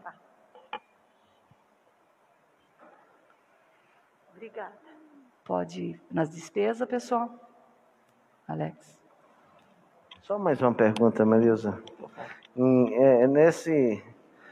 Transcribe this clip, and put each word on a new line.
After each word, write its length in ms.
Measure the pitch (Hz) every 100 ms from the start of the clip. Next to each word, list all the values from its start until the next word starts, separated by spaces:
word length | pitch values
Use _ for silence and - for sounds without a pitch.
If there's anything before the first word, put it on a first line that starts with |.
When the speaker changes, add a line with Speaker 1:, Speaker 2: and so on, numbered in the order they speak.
Speaker 1:
Tá. 120 | 175 - _ _ _ - - - _ _ _ _ _ _ _ _ _ _ _ _ _ _ _ _ _ _ _ _ _ _ _ _ _ _ _ _ _ _ _ _ _ _ _
Obrigada. 460 | 180 226 220 190 - _ - - - _ _
Speaker 2:
Pode 380 | - 90 85 180
ir 180 | 170 170 -
nas 200 | 170 156
despesas, 580 | 165 - 208 208 233 247
pessoal. 400 | 247 240 240 240 240 - _ _ _ _ _ _ _ _ _ -
Alex. 520 | 156 156 - - _ _ _ _ _ _ _ _ _ _ _ _ -
Speaker 3:
Só 160 | - 202
mais 240 | 190 127
uma 100 | 123
pergunta, 540 | 117 107 107 113 110 110
Marilza. 560 | 113 117 110 104 95 - - - - - - _ 127
Em, 380 | 127 127 120
é, 280 | 113 135 123
é 40 | 127
nesse, 760 | 143 165 156 165 156 123 104 - - _ _ -